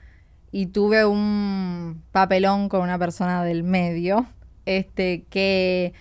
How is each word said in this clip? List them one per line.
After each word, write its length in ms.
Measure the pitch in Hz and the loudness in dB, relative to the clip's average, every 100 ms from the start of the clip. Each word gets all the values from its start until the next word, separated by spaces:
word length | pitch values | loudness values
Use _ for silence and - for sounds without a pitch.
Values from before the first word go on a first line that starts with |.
| - - _ - - | -20 -20 _ -20 -10
y 160 | 196 180 | -6 -2
tuve 380 | 208 208 220 208 | 0 4 4 4
un 960 | 208 208 208 202 190 180 175 170 160 - | 2 0 0 -2 -4 -6 -6 -10 -12 -4
papelón 560 | 190 190 190 190 202 202 | 0 2 4 2 2 0
con 120 | 196 | -2
una 160 | 180 180 | -2 -2
persona 460 | 170 - 180 180 | -4 -2 -2 0
del 180 | 175 165 | -2 -2
medio, 600 | 175 185 175 170 175 208 247 - - - - | 0 0 0 -2 0 0 -2 -10 -20 -12 -4
este, 600 | 190 190 - 185 175 - | -2 -2 -4 -2 -4 -6
que 640 | 196 196 190 185 180 180 - | -2 0 2 0 0 -4 -8